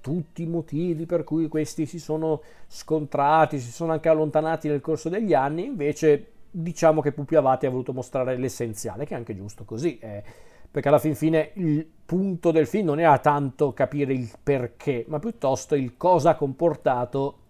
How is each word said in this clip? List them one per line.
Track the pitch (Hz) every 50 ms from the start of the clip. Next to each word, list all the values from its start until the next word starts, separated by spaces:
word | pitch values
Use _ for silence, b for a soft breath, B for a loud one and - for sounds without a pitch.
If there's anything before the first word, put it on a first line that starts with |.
tutti | - - 147 180 156 - - - 170
i |
motivi | 160 165 170 156 - - 147 170 180 170 151 165
per | 160 175 165 156
cui | - 151 160 165 151
questi | 151 156 156 147 - - 160
si | 143 - 170
sono | 147 - 156 156 160 160 156 151 b b b b b b
scontrati, | - - - - 151 156 151 139 - 139 139 143 156 160 156 151 151 143
si | 123 117 117
sono | - 170 165
anche | 160 156 156 165
allontanati | 160 156 156 151 151 156 156 160 165 156 - 151
nel | 147 143
corso | - - 156 151 - 160
degli | 175 208 233 202 156
anni. | 139 131 139 151 165 -
Invece | 277 285 196 143 147 151 - - 156 147 143 - - - - - -
diciamo | - 175 165 175 170 - - 160 156 156
che | 143 147
Pupi | 139 - 143 - 160
Avati | 160 139 131 131 131 -
ha | 135
voluto | 127 131 127 - 131
mostrare | 127 123 - - 135 127 127 131
l'essenziale, | 123 127 131 - - 127 113 107 - - 110 92 101 143
che | 151 196
è |
anche | 131 117 - 110
giusto | 92 98 101 - - 110
così, | - 113 113 143 170 139 -
eh, | - 110 104 101 104 B B B B B B B B B
perché | - 147 131
alla | 139 147 143
fin | - 156 151
fine | - 156 156 160 160 151 - -
il | 202 180 160 147 151 160 - _ - -
punto | - 170 180 190 196 185 170 - 170 160
del | 160 151 -
film | - 208 214
non | 160 143 151
era | 170 160 143 127
tanto | - 151 147 143 143 135 - - 151 139 123
capire | - - - - 147 143 131 135
il | 127 123 110 - -
perché, | _ - 143 131 123 117 - _ - - 135 120 113 -
ma | 156 151
piuttosto | 156 233 226 - - 135 135 127 - - 156
il | 143 135 123 -
cosa | _ - 175 185 165 135 165
ha | 156
comportato | - 147 139 131 - 170 170 151 - - 147 131 123 123 - - 139 139 143 - _ _